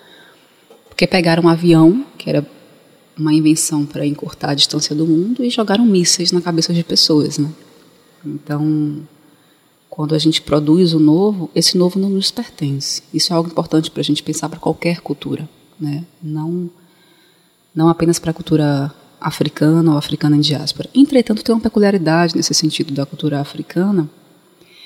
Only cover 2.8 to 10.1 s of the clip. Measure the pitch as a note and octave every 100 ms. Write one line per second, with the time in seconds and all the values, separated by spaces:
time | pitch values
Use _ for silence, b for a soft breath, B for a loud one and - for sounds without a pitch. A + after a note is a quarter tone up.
2.8 | _ _ _ - D#3 D#3 D#3 D#3+ - D3+
3.8 | C#3+ C#3+ D3 D3 - - D3+ C#3+ - D3
4.8 | D3 D3+ E3 D#3+ F#3+ B3+ B3 A#3+ G#3 G3
5.8 | A#3+ F#3+ E3+ - E3+ F3 E3+ E3 E3 E3+
6.8 | E3 - - D3+ C#3+ D3 D3 D#3 - -
7.8 | _ _ _ _ D3+ D3 - D3 D3+ D3+
8.8 | D3+ D3 - _ b b b b b b
9.8 | _ - D3+